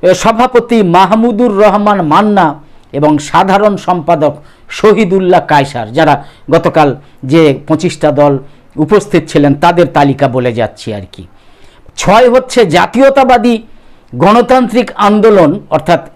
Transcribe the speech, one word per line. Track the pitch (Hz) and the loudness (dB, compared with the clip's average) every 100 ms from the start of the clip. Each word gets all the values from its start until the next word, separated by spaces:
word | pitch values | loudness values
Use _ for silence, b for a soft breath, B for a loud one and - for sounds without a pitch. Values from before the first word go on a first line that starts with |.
| 175 | 2
সভাপতি | 185 220 220 254 254 233 233 190 175 | 2 0 0 0 0 0 0 2 2
মাহমুদুর | 185 220 233 214 247 196 | 2 2 0 0 -2 2
রহমান | 208 196 208 202 160 | 2 2 0 -2 0
মান্না | 160 214 202 160 147 b b b | 0 0 0 0 -4 b b b
এবং | 135 151 151 143 | -2 0 0 -2
সাধারণ | 165 190 196 208 196 - | -2 0 0 0 -2 -4
সম্পাদক | 180 151 165 147 147 b b b - | -4 -2 0 -2 -4 b b b -2
শহীদুল্লাহ | 214 208 208 190 185 180 - | 0 2 0 0 0 0 2
কায়সার, | 151 143 123 107 127 | -2 -2 -6 -8 -2
যারা | 156 139 B B - | 0 0 B B -4
গতকাল | 160 175 160 147 123 b b | -2 0 0 0 -2 b b
যে | 127 160 156 131 - | -2 2 2 0 -4
পঁচিশটা | 160 175 - 156 143 | -4 -4 -4 -4 0
দল | 147 139 - b b - | 0 0 -6 b b -6
উপস্থিত | 151 208 202 175 160 | 0 0 0 -4 -2
ছিলেন | 156 143 143 | 0 0 2
তাদের | 175 170 170 151 | 0 2 0 0
তালিকা | 143 135 135 | -2 0 -2
বলে | 123 123 117 | -2 -4 -4
যাচ্ছি | 110 - - 104 | -6 -6 -12 -12
আর | 90 | -14
কি। | - 87 b b b b b b - | -20 -20 b b b b b b -8
ছয় | - 208 247 | 0 2 4
হচ্ছে | 247 254 - 208 143 | 2 0 -2 0 0
জাতীয়তাবাদী | 170 226 269 269 254 240 226 226 - b b b b | 0 2 2 2 2 2 2 -2 -6 b b b b
গণতান্ত্রিক | 123 170 226 240 262 240 214 202 - 202 | -2 0 2 2 0 0 -2 -4 -2 0
আন্দোলন | 214 220 208 156 196 - | 2 2 4 2 -2 -6
অর্থাৎ | 151 - 170 - | -6 -2 -2 -4